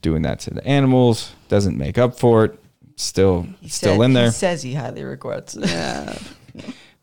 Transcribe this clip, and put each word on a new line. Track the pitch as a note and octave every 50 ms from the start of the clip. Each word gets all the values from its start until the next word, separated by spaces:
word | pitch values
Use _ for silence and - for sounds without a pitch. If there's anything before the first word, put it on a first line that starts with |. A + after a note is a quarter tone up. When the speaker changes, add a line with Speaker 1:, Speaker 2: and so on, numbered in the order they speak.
Speaker 1:
doing | - E2 D#2+ D#2 D#2
that | C2+ - -
to | - - -
the | - -
animals. | - C#3+ C#3+ C3+ C3 B2+ B2+ B2+ A#2+ A2+ - - - - _ _
Doesn't | - - G2+ G2+ F#2 C2+
make | B1+ C#2 D2 - A#2+
up | B2 A#2+ -
for | - - A#2+ A#2 A2 A2
it. | G#2 - - _ _ _ _ _ _ _
Still, | - - - - - F#2+ G2 F2+ F2 E2+ - - -
Speaker 2:
He | - D#3
Speaker 1:
still | - - - G#2 F#2+
Speaker 2:
said, | G#2 A#2
Speaker 1:
in | B2+
Speaker 2:
he | C3
Speaker 1:
there. | B2 A#2+ A#2
Speaker 2:
says | A2+ - G3+ F3+ F3 D#3 C3
he | B2+ B2+
highly | D3+ A#2+ A#2+ - - C#3
regrets. | C3 C3+ C3+ - - - - - - - -
Speaker 3:
Yeah. | - - - E2+ D#2+ C2 B1 - D2 - - - - - - - _ - -
<laughs> | - - - - - - _ _ _